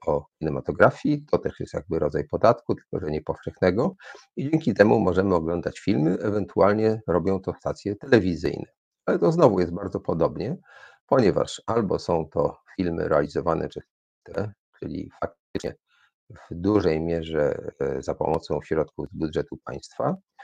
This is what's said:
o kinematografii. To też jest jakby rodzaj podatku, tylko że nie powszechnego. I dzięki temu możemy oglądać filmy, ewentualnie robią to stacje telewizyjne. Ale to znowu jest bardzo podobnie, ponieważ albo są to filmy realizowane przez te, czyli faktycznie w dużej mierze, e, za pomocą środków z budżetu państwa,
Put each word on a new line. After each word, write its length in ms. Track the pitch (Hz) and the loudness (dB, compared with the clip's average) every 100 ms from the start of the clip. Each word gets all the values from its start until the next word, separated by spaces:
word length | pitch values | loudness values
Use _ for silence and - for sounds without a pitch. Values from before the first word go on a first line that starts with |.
| - | -2
o 180 | 73 - - | -2 -4 -8
kinematografii. 840 | 78 69 - 76 110 - 143 147 147 | -6 -4 -4 4 4 4 -2 -2 0
To 60 | - | -2
też 220 | - - | -2 -8
jest 140 | - | -10
jakby 260 | - - 82 | -10 -4 -2
rodzaj 280 | 76 76 73 | 0 -2 -4
podatku, 480 | 87 110 117 - 107 | 2 2 2 0 -6
tylko 240 | - - | -6 -8
że 120 | 78 | -4
nie 100 | 76 | -4
powszechnego. 760 | - 76 - - 92 95 - - - - - - | -6 -10 -10 0 2 2 0 -4 -14 -20 -16 -8
I 160 | 135 | -2
dzięki 220 | 160 143 | 0 2
temu 260 | 98 104 117 | 4 6 6
możemy 360 | 92 90 98 87 | 4 2 2 2
oglądać 440 | 80 87 78 - | 0 -2 -4 -6
filmy, 380 | - 117 156 185 | -2 2 2 0
ewentualnie 800 | 110 104 95 - 95 104 110 110 - | -2 -2 -2 2 4 4 2 0 0
robią 320 | 85 90 95 | 0 0 -2
to 140 | 92 | -4
stacje 420 | - - - 98 104 | -8 -6 -6 -6 -8
telewizyjne. 680 | 135 123 92 80 78 - - _ _ _ - | 4 4 4 0 -4 -6 -10 _ _ _ -4
Ale 140 | 185 | 0
to 120 | 175 | 2
znowu 280 | 165 143 92 | 4 4 4
jest 140 | 85 | 0
bardzo 260 | 87 95 98 | -2 -6 -6
podobnie, 580 | - 85 78 76 101 175 _ - - _ - | -4 0 0 -2 -6 -6 _ -20 -20 _ 0
ponieważ 540 | 135 104 73 - - - | 2 4 2 0 -4 -4
albo 340 | 117 98 80 | -2 0 -2
są 300 | - 85 78 | -2 -2 -2
to 260 | - - - _ - | -2 -4 -4 _ -6
filmy 320 | 90 85 82 | -4 -2 0
realizowane 640 | 76 76 78 82 80 76 | 0 0 -2 -2 -2 -4
przez 140 | 82 - _ _ _ | -8 -16 _ _ _
te, 300 | - - 104 - _ _ | -12 -8 -8 -10 _ _
czyli 320 | 80 76 - - | -10 -10 -12 -8
faktycznie 560 | - - _ - - - _ _ _ _ - - - | -8 -10 _ -8 -8 -10 _ _ _ _ -20 -20 -14
w 40 | 85 | -4
dużej 460 | 92 104 90 78 | 2 4 4 0
mierze, 680 | 82 82 80 80 73 - - - | 0 -4 -2 0 0 -2 -8 -6
e, 220 | 69 67 | -4 -4
za 140 | 65 - | -6 -4
pomocą 460 | - 82 - 73 | 0 -2 -2 -6
środków 460 | - 78 73 - 71 | -2 -2 -2 -6 -12
z 100 | - | -6
budżetu 400 | 80 82 69 - | -4 -2 -4 -8
państwa, 520 | - 69 - - 135 190 _ - | -12 -12 -12 -4 -4 -4 _ -20